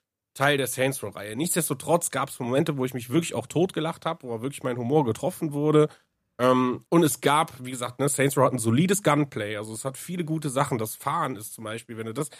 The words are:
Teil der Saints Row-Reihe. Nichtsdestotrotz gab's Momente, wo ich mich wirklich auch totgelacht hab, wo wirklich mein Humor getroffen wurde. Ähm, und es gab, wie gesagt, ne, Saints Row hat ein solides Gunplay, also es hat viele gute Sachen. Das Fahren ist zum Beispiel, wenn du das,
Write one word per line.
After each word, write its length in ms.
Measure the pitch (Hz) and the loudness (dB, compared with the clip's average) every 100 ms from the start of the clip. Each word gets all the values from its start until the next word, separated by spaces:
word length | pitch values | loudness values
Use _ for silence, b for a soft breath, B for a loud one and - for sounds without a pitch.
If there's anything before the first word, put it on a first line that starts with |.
| _ _ _ | _ _ _
Teil 240 | - 139 143 | 0 2 2
der 100 | 127 | 0
Saints 340 | - 131 135 | 0 -2 -2
Row-Reihe. 320 | 104 92 101 110 | -8 -10 -8 -4
Nichtsdestotrotz 760 | 170 - 156 147 143 165 - | -2 0 -2 -2 2 2 2
gab's 280 | 127 139 - | -4 -4 -6
Momente, 380 | 120 131 160 143 | -2 0 2 0
wo 60 | 127 | -2
ich 80 | |
mich 160 | 127 117 | -4 -2
wirklich 260 | 143 170 117 | -2 0 -4
auch 120 | - | -4
totgelacht 580 | 147 180 - 156 165 160 | 0 0 -2 -6 -4 -6
hab, 180 | 175 | -6
wo 180 | 127 117 | -8 -8
wirklich 220 | 127 139 | -6 -6
mein 140 | 135 123 | -4 -4
Humor 280 | 120 151 131 | 2 4 4
getroffen 480 | 110 147 185 160 | 0 -2 -2 -4
wurde. 340 | 143 151 151 151 b b _ _ - | 0 4 6 4 b b _ _ 0
Ähm, 460 | 123 127 127 123 - | 4 4 4 -2 2
und 140 | 165 | 4
es 180 | 160 - | 4 4
gab, 420 | 143 143 160 - | 2 4 2 -4
wie 80 | 127 | -12
gesagt, 280 | 127 120 120 | -8 -8 -2
ne, 100 | 139 | -2
Saints 260 | - 139 139 | 2 2 4
Row 60 | 131 | 4
hat 60 | |
ein 80 | 131 | 2
solides 440 | 113 117 185 196 | 2 4 4 2
Gunplay, 520 | - 147 147 - 104 107 | 4 2 2 -4 -6 -6
also 180 | 107 | -8
es 120 | 110 135 | -8 -10
hat 120 | 131 | -10
viele 280 | - 180 156 | -8 -6 -4
gute 240 | 160 151 | -4 -2
Sachen. 280 | 127 139 131 | 0 0 0
Das 160 | 110 - | -4 -6
Fahren 420 | - 160 147 107 | -4 -2 -2 -4
ist 160 | 110 | -12
zum 100 | - | -12
Beispiel, 320 | 110 113 - 110 | -10 -10 -10 -10
wenn 100 | 113 | -8
du 60 | |
das, 160 | 113 151 B | -6 -8 B